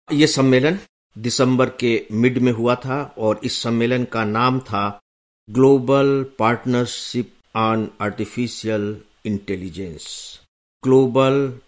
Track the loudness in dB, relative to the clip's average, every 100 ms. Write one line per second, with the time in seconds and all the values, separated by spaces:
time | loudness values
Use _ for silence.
0 | -4 2 2 4 4 4 2 -2 -8 _
1 | _ -10 -4 0 2 2 0 0 0 0
2 | -2 2 2 4 0 2 0 -2 -2 -6
3 | -8 -4 -2 0 -2 -4 -2 0 0 0
4 | -2 -4 -2 0 0 0 -4 -4 -4 -6
5 | _ _ _ _ -6 4 6 6 4 2
6 | 2 0 -2 -2 0 0 0 -2 -2 -6
7 | -8 -6 -6 _ _ -2 0 0 -2 -4
8 | -6 -6 -8 -6 -6 -6 -4 -4 -4 -8
9 | -16 _ -6 -6 -4 -8 -8 -10 -12 -12
10 | -16 -16 -16 -20 _ _ _ _ 2 4
11 | 4 2 2 2 -2 -8